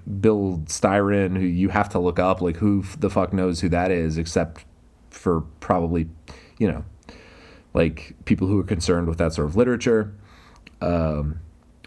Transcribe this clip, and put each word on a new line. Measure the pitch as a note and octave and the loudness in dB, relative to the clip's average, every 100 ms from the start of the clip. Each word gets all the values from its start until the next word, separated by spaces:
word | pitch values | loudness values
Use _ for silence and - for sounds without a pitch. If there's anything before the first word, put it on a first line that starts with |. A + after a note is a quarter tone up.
| - G2+ | -10 0
Bill | G#2+ G#2 G2 F2 D2+ | 2 2 0 -2 -6
Styron, | - G2+ G2+ G2+ G2+ F#2+ F#2 | -2 2 2 2 2 0 0
who | F#2 | 0
you | F2 G2 | 2 2
have | G#2 G2+ | 2 0
to | G2+ | 0
look | F2+ F2 | 0 2
up, | F#2 F#2 | 2 2
like, | F2+ E2+ | 0 0
who | G#2 G2+ | 2 2
f-, | G2 - | -2 -4
the | G2+ | -2
fuck | G2+ F#2 | 0 0
knows | F#2+ F#2 E2+ | 0 0 0
who | F#2 | 0
that | E2+ F#2 | 2 2
is, | F2+ D#2+ D#2+ | 0 0 -2
except | E2 - E2 - - - - _ - | -2 -2 -2 -6 -20 -20 -20 _ -20
for | - - E2 D#2+ - | -6 0 0 -2 -8
probably, | - F2+ E2+ E2+ E2 - - - - - | 0 0 0 -2 -4 -8 -20 -20 -16 -2
you | G#2+ | -2
know, | B1+ - - - - - - - - - | -2 -8 -16 -20 -20 -20 -20 -20 -20 -6
like, | - E2 D2 - - - | 0 0 0 -14 -10 -2
people | G#2 F#2+ | 0 2
who | G2+ | 0
are | |
concerned | - F#2 E2 F2 E2+ | 0 -2 0 2 2
with | E2 | 0
that | E2 | -2
sort | D#2+ D2+ | 0 -2
of | F2+ | 2
literature. | B2 A#2+ B2 A2+ G#2 - - - - - - - | 2 2 2 2 0 -8 -20 -20 -20 -20 -20 -6
Um, | F2 F2 D#2+ D2+ D2 D#2 - - _ _ | -2 0 0 -2 -4 -6 -12 -20 _ _